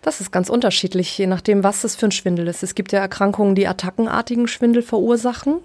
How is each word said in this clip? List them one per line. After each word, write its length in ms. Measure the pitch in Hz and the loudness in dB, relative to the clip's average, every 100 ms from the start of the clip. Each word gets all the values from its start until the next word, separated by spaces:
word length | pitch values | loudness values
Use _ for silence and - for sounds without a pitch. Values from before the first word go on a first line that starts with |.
Das 180 | - - | -4 -4
ist 120 | 190 | -4
ganz 180 | 185 185 | -2 0
unterschiedlich, 680 | 240 233 - 180 185 175 - | 2 2 0 -2 -2 -2 -2
je 100 | 190 | 0
nachdem, 360 | 185 - 202 | 0 2 2
was 180 | 196 202 | 2 0
das 140 | 220 - | -4 0
für 120 | 214 | 0
ein 40 | |
Schwindel 360 | 190 190 175 170 | 0 -2 -2 -2
ist. 140 | 170 | -4
Es 140 | 185 - | -6 -6
gibt 160 | 190 | -2
ja 80 | 202 | -2
Erkrankungen, 560 | 190 - 196 202 202 196 | -2 0 0 2 2 4
die 120 | 196 | 2
attackenartigen 800 | 185 180 - 226 - 226 240 233 | 0 -6 -2 0 0 -2 -2 -2
Schwindel 340 | - 240 233 | 0 2 2
verursachen. 760 | 233 220 220 233 240 233 - 320 | 2 0 2 2 0 -2 -2 -2